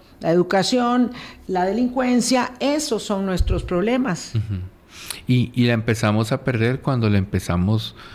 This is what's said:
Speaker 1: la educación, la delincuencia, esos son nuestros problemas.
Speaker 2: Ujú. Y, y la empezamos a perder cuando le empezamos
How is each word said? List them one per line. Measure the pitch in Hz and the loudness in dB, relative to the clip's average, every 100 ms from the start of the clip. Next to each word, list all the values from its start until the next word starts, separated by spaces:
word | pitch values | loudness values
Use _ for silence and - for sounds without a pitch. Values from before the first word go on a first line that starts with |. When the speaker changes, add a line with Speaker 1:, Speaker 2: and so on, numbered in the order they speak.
| - - | -20 -6
Speaker 1:
la | 160 | 2
educación, | 175 175 196 185 247 240 247 240 - - - - | 2 4 2 2 2 2 2 2 -2 -16 -16 -6
la | 185 185 | -2 0
delincuencia, | 208 247 254 254 247 226 254 - - | 0 0 0 2 2 2 2 0 -2
esos | 262 302 302 214 | -2 0 -2 -4
son | - 196 196 | -2 -2 0
nuestros | 180 - 170 | 0 2 0
problemas. | - 175 208 254 254 170 - 113 | -2 -2 0 0 0 -4 -4 -4
Speaker 2:
Ujú. | 104 95 92 - - - - - - | -4 -6 -8 -14 -20 -18 -14 -8 0
Y, | 123 117 123 | 0 2 2
y | 120 | 2
la | |
empezamos | 117 110 110 107 107 110 | 2 0 0 2 2 0
a | 131 | -2
perder | - 117 113 131 | -2 0 0 0
cuando | - 127 107 | -2 0 2
le | 101 | 2
empezamos | 95 95 - 87 92 110 110 - - | 0 -2 -2 0 2 0 -2 -12 -20